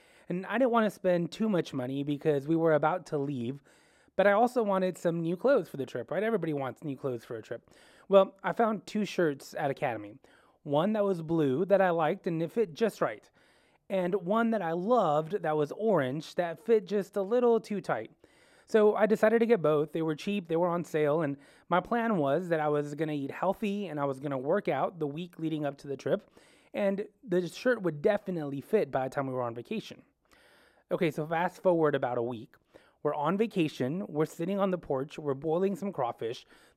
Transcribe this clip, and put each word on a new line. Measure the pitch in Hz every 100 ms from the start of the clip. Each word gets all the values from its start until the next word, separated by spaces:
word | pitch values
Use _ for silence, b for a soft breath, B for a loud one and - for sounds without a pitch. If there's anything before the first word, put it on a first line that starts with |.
| b b b
And | 180 190
I | 208
didn't | 262
want | 233 214
to |
spend | - 185 175 170
too | - 220
much | 185 156 139
money | 127 139
because | 143 143 160 143 139
we | 165
were | 165
about | 151 156 180 -
to | 151
leave, | 139 135 117 139 b b b b b -
but | 196
I |
also | 202 240 247
wanted | 208 190 185 170
some | 175 165
new | 165 180
clothes | 247 277 165
for | 143
the | 131
trip, | 127 113
right? | 160
Everybody | 220 180 160
wants | 147 131 -
new | 156 131
clothes | 139 120
for | - 113
a |
trip. | - - - B B B B
Well, | 196 190 -
I | 190
found | 226 226 214 -
two | 208 202
shirts | - 165 139 - -
at | 147
Academy. | 131 139 110 104 117 b b b b
One | 151 143 190
that | 214 202
was | 180
blue | 160 165 143 131 185
that | 190
I | 190
liked | 170 156 196 190
and | 165
it | 165
fit | - 208
just | 151 220 -
right, | 139 110 - b b b b b -
and | 196 180 196
one | 175 220 233
that | 226
I | 165
loved | 170 190 247 180 147 160 -
that | 160 156
was | 143
orange | - 220 180 131 147 - -
that | 175 160 -
fit | 226 175
just | 202 180 208
a |
little | 190 247 240 226
too | 226 208
tight. | - 127 113 _ b b b b -
So | 220 214 202
I | 208
decided | 214 214 226
to | 220
get | 226
both. | 151 151 156
They | 170
were | 160 156
cheap, | - 202 165
they | 165
were | 175
on | 175 156
sale, | 156 147 156
and | 151 139 B B -
my | 175
plan | 180 233 226 202
was | 139 151 185
that | 160
I | 151
was | 147 147 147
gonna | 156
eat | 151 135
healthy | - 180 196 208 202 190
and | 151
I | 143
was | 135
gonna | 147 135
work | 135 202 185
out | 139 170 175
the | 151
week | 147 180 -
leading | 160 156 143
up | 143
to | 143
the | 135
trip, | 131 196 - b b b b
and | - 202 196 214 _ 247
the | 175 170
shirt | - 254 233
would | 175 147
definitely | 202 202 - 175 147 139
fit | - 175 143
by | 135 131
the |
time | 143 135
we |
were | 127
on | 120
vacation. | 117 117 220 - - _ _ b b b b b b _
Okay, | 175 170
so | 147 156
fast | 165 180 -
forward | 185 170 151
about | 143 131 123
a |
week. | 117 120 - _ _ b b b
We're | 147 151
on | 147 196
vacation, | 226 196 156 - 127 175 208
we're | 151 156
sitting | - 170 196
on | 196
the | 180
porch, | - 135 147 -
we're | 147
boiling | 135 156 165 196 196
some | 196
crawfish. | 165 120 - 113 123 b b b